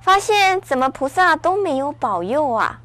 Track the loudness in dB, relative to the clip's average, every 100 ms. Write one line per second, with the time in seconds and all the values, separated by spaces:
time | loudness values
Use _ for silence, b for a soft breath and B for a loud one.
0 | 2 0 2 2 2 0 -2 -2 -2 -2
1 | -4 2 2 2 0 0 -2 -2 -4 -4
2 | -4 -4 -2 -2 0 0 -2 -6